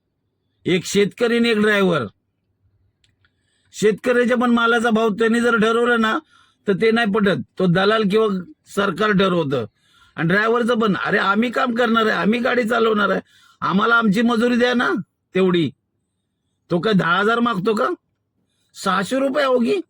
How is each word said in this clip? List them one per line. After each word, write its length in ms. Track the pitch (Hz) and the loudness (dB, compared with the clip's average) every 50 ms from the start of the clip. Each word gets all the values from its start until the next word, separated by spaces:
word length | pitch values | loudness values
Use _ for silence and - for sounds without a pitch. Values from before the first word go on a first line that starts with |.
| _ _ _ _ _ _ _ _ _ _ _ _ - | _ _ _ _ _ _ _ _ _ _ _ _ -4
एक 200 | 151 180 180 - | -4 -4 -4 -4
शेतकरी 520 | - - 202 202 - - - 240 226 240 | -2 0 0 0 0 -2 -2 -2 0 0
आणि 120 | 233 233 233 | 0 0 0
एक 80 | 220 | 0
ड्रायव्हर. 480 | 214 208 214 208 202 196 180 165 139 110 95 - _ _ _ _ _ _ _ _ _ _ _ _ _ _ _ _ _ _ _ _ _ _ _ _ _ _ _ _ _ _ _ | 0 0 0 2 2 0 0 0 -2 -4 -8 -12 _ _ _ _ _ _ _ _ _ _ _ _ _ _ _ _ _ _ _ _ _ _ _ _ _ _ _ _ _ _ _
शेतकऱ्याच्या 680 | - - 190 220 196 - - 254 240 240 247 226 254 | -6 0 0 0 0 0 -2 0 0 2 2 0 0
पण 120 | 233 247 240 | 0 2 2
मालाचा 400 | 233 233 233 233 240 233 226 240 | 2 2 2 2 0 0 0 0
भाव 200 | 214 220 226 220 | 0 2 0 0
त्यांनी 300 | 185 226 226 220 233 240 | 0 0 0 0 0 0
जर 180 | 233 240 240 214 | 0 0 2 2
ठरवला 380 | 214 226 226 233 240 240 240 | 2 0 0 0 0 0 0
ना, 220 | 226 220 220 - 311 - _ _ _ _ _ _ _ _ | 0 0 -2 -4 -6 -8 _ _ _ _ _ _ _ _
तर 60 | 208 196 | -4 -2
ते 180 | 160 220 226 | 0 0 2
नाही 200 | 220 233 233 202 | 2 0 0 0
पटत, 300 | 196 220 196 202 165 - - - _ - | 0 0 0 0 0 -2 -6 -10 _ -2
तो 60 | 190 | 0
दलाल 380 | 180 165 185 196 208 220 220 214 180 | 2 2 2 2 2 2 2 0 0
किंवा 160 | 208 220 220 208 196 185 170 - - _ _ - - | 2 0 0 0 -2 -6 -8 -12 -20 _ _ -8 -4
सरकार 360 | 196 202 180 156 170 214 214 | -4 -2 -2 -2 -2 -2 0
ठरवतं. 540 | 202 185 196 185 180 170 156 135 143 123 107 - _ _ _ _ _ _ _ _ _ | 2 2 2 2 0 -2 -2 -2 -4 -4 -6 -8 _ _ _ _ _ _ _ _ _
आणि 120 | - 160 | -4 -2
ड्रायव्हरचं 520 | 165 185 208 220 226 233 240 226 233 247 220 | 0 0 0 0 0 0 0 0 0 0 0
पण, 160 | 226 202 170 110 120 | 0 0 -2 -2 -2
"अरे 120 | 156 185 | -2 -2
आम्ही 340 | 214 196 196 202 214 247 247 | 0 0 0 0 0 -2 -2
काम 220 | - 277 262 247 226 | -2 -2 -2 -2 -2
करणार 300 | 240 240 220 226 226 214 | -2 0 0 2 0 0
आहे, 100 | 214 190 | 0 0
आम्ही 240 | 170 180 202 233 240 | 0 0 0 0 0
गाडी 240 | 240 247 247 254 233 | -2 0 0 0 0
चालवणार 460 | 214 240 226 226 226 214 208 202 190 | 0 0 0 0 0 2 0 0 0
आहे, 120 | 190 185 - _ _ _ _ - _ _ | -2 -4 -6 _ _ _ _ -20 _ _
आम्हाला 340 | 127 151 170 202 214 233 233 | -4 -2 0 0 2 2 2
आमची 260 | 233 233 208 175 240 | 2 2 2 2 2
मजुरी 340 | 233 240 233 214 240 240 247 | 0 0 0 0 0 0 2
द्या 180 | 226 240 247 247 | 2 2 0 0
ना 160 | 247 - 392 359 208 - - _ _ _ _ - | 0 -2 -2 -2 -4 -6 -10 _ _ _ _ -2
तेवढी." 360 | 185 190 185 180 175 151 120 - _ _ _ _ _ _ _ _ _ _ _ _ _ _ _ _ _ _ - | 0 0 2 2 0 -2 -2 -6 _ _ _ _ _ _ _ _ _ _ _ _ _ _ _ _ _ _ -4
तो 80 | 170 175 | -4 -2
काय 140 | 202 220 208 | 0 0 2
दहा 260 | 175 160 165 175 190 | 2 2 2 0 0
हजार 200 | 202 220 233 233 | 2 0 0 0
मागतो 340 | 240 240 214 180 180 226 208 | 0 -2 -2 -2 -2 -2 0
का? 160 | - - - 359 - _ _ _ _ _ _ _ _ _ _ _ _ _ _ _ | 0 -2 -4 -6 -8 _ _ _ _ _ _ _ _ _ _ _ _ _ _ _
सहाशे 460 | - - 196 180 196 196 - 254 262 | -6 -4 -2 -2 -2 -2 -2 -2 -2
रुपये 240 | 277 269 269 294 277 | 0 0 0 0 0
अवघी. 380 | 262 254 247 226 247 415 359 - | 2 2 2 2 0 0 -2 -4